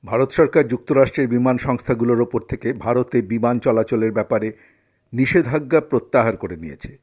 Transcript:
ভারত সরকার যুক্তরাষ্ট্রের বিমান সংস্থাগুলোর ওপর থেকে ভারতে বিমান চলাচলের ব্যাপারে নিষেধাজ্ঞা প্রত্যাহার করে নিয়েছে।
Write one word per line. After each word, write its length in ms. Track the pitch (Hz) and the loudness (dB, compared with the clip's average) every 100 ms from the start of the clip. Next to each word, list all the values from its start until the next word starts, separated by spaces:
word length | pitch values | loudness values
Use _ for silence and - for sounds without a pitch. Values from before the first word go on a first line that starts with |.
ভারত 260 | - 113 135 | -2 -2 0
সরকার 320 | - 151 165 127 | 2 4 4 0
যুক্তরাষ্ট্রের 600 | 123 - 135 131 - 131 | -2 0 2 2 2 0
বিমান 280 | 120 127 123 | 2 0 0
সংস্থাগুলোর 640 | 127 123 - 120 117 117 | -2 -6 -2 -2 2 2
ওপর 200 | 120 113 | 0 -2
থেকে 260 | - 127 113 | -6 -6 -4
ভারতে 440 | 123 110 120 123 120 | -4 -2 0 0 -2
বিমান 340 | 98 113 117 123 | -2 -2 0 0
চলাচলের 520 | 131 113 110 120 110 | 0 0 0 0 0
ব্যাপারে 360 | 104 104 113 110 - _ _ _ _ _ | -2 -2 -2 -2 -8 _ _ _ _ _
নিষেধাজ্ঞা 680 | 120 131 180 135 151 139 156 | -2 2 2 0 -4 0 0
প্রত্যাহার 540 | 151 123 - 131 113 104 | 0 -4 0 2 2 -2
করে 180 | 85 85 | -8 -10
নিয়েছে। 340 | 80 69 - - | -12 -14 -18 -20